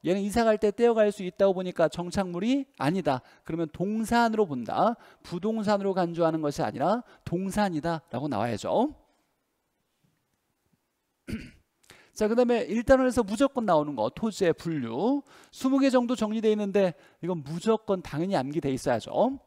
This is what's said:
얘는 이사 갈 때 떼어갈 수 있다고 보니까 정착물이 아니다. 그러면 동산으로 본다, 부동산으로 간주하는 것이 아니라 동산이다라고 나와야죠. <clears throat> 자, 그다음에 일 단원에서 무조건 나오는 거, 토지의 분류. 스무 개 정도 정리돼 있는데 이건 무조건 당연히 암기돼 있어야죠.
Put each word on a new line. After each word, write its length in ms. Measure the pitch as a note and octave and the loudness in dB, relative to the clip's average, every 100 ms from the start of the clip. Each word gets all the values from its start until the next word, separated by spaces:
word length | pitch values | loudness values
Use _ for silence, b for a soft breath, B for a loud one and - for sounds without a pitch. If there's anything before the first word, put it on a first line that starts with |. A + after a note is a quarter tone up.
| D3+ | 0
얘는 140 | G3 | -2
이사 240 | G3+ G#3 | 0 2
갈 140 | A3+ G#3+ | 2 4
때 120 | G#3 | 2
떼어갈 400 | G3+ A#3 A3+ G#3 | 4 2 6 2
수 100 | G3+ | 2
있다고 300 | F3+ - G3 | -8 2 2
보니까 340 | F#3 F#3 E3+ D#3+ | 2 -4 0 0
정착물이 760 | E3+ F3 G3+ F#3 F3 A3 C#4 C4+ _ | 0 -6 -4 -4 -2 0 0 -2 _
아니다. 420 | C3+ F#3 D3+ B2+ b b | -2 0 0 -2 b b
그러면 240 | - E3 E3 | -8 -4 -4
동산으로 720 | - F#3+ A3 A3 A#3 A#3 G#3+ G3 | -4 -4 -2 0 2 2 2 -2
본다, 500 | C3 A2 A#2 G3 A#3 B B | -2 -4 2 2 0 B B
부동산으로 720 | - F3 G3+ A3 G#3 G3+ G3 | -10 -6 -4 -2 0 0 0
간주하는 460 | F#3+ E3+ E3+ E3 D#3+ | 0 -2 0 0 2
것이 220 | D3 C#3+ | -2 -2
아니라 400 | A#2+ G#2 D3+ A3+ b b | -4 0 0 0 b b
동산이다라고 1040 | - F3 F#3+ G3 G3+ D#3 D#3+ E3 _ A#2+ D3 | -6 -4 -2 -2 0 -2 -4 -6 _ -8 -4
나와야죠. 680 | G#2+ A#2+ G#2 F#2 C#3+ C#4 - _ _ _ _ _ _ _ _ _ _ _ _ _ _ _ _ _ _ _ _ _ _ - | -2 -2 -2 0 0 0 -4 _ _ _ _ _ _ _ _ _ _ _ _ _ _ _ _ _ _ _ _ _ _ -12
<clears throat> 880 | G#3+ - _ _ _ _ - _ | -12 -12 _ _ _ _ -20 _
자, 140 | - G#3+ | -4 0
그다음에 340 | A#3 A#3+ A#3 | 2 2 2
일 200 | C#3+ G#3+ | 0 -4
단원에서 400 | B3 C4 C4 B3+ | 4 4 4 0
무조건 420 | G3 A3+ C#4 - | -2 0 0 0
나오는 300 | G#3+ D#3+ D3 C3 | 2 2 2 -2
거, 140 | A2 | -2
토지의 420 | - A3+ - F3 | -2 -6 0 0
분류. 680 | D3+ E3+ D#3 A#2 A#2 G#3+ C#4 - B B | 0 -2 -4 -4 -2 0 -2 -4 B B
스무 260 | - C4 C4+ | -4 0 4
개 100 | C4+ | 4
정도 280 | B3+ A#3+ B3+ | 2 0 -2
정리돼 340 | G#3+ A3 A3 | -2 0 2
있는데 420 | G#3+ G3+ G3+ F#3+ - b b | 2 2 2 2 -2 b b
이건 200 | E3+ F3+ | -6 -6
무조건 580 | C3+ E3+ G#3 A3 - F#3+ | -6 -4 0 0 0 -4
당연히 340 | - D3 F3+ F3+ | -4 -6 -2 -2
암기돼 340 | C3 D#3 C#3 | -2 -4 -2
있어야죠. 680 | C3 D3 A#2 - C3+ A3+ C4+ | -2 0 -2 -2 0 0 -2